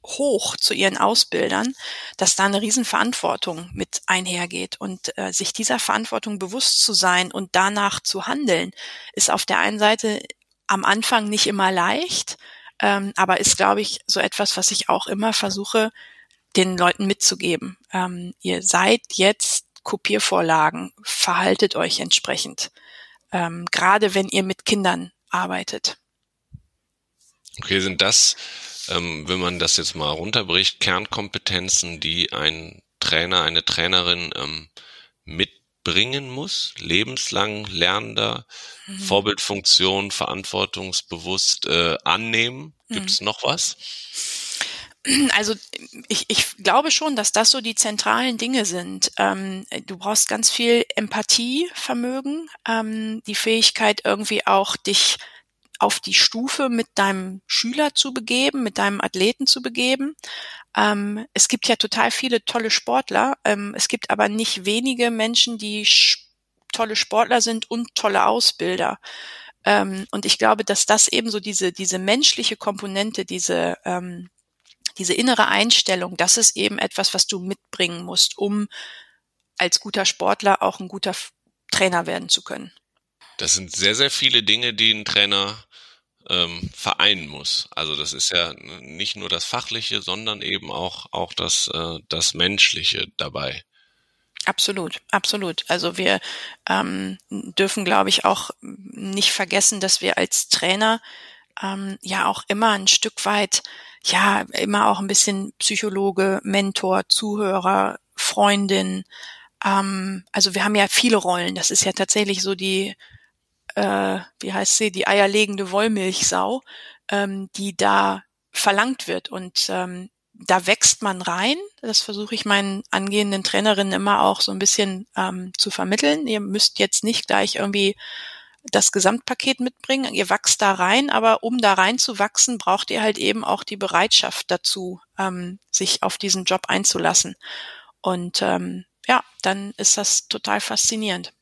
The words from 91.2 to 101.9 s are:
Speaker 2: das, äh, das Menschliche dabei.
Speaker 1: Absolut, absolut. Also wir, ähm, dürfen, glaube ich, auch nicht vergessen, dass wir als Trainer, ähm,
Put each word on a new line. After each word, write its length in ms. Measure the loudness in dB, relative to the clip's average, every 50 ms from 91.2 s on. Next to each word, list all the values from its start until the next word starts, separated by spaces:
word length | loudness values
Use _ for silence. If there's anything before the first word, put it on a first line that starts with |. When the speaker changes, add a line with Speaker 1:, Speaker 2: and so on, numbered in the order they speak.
| -6 -6
Speaker 2:
das, 360 | -6 -6 -2 -2 0 -2 -2 -2
äh, 260 | -4 -6 -6 -6 -8 -12 _ _
das 260 | -4 -2 -2 -2 0
Menschliche 720 | 0 0 0 4 4 4 2 2 0 -2 -2 -2 -2 -6 -8 _
dabei. 460 | -8 -8 -6 -6 -6 -6 -6 -8 -10 -16 _ _ _ _ _ _ _ _ _ _ _ _ _ _ -4 -4
Speaker 1:
Absolut, 560 | -2 0 0 -2 -2 -2 -4 -6 -8 -8 -12 _ _
absolut. 540 | -2 -2 0 -2 -4 -2 -4 -4 -4 -6 -2 -2
Also 280 | -2 0 0 -4 -4
wir, 240 | 0 2 2 2 2 -2 -8 -12 -10 -12 -14 -16 _ _ -2
ähm, 500 | -2 0 0 -2 -4 -4 -6 -6 -8 -10 _ _
dürfen, 540 | -10 -10 -10 -6 -2 0 0 0 0 -4 0
glaube 240 | 2 4 4 4 4
ich, 160 | 2 2 4
auch 260 | 2 2 2 -2 -10 -12 _
nicht 720 | -14 -16 -16 -16 -18 -18 -14 -10 -10 -6 -2 0 0 0
vergessen, 480 | 0 -2 -2 0 2 2 2 2 0 0
dass 200 | 0 0 0 0
wir 180 | 2 -2 0 0
als 300 | 0 0 0 -4 0 0
Trainer, 520 | -2 0 2 0 2 2 2 2 2 0 -4 -14 -20 -20 -20 -20 -20 -20 _ _ _ -8
ähm, 360 | -6 -6 -6 -6 -8 -10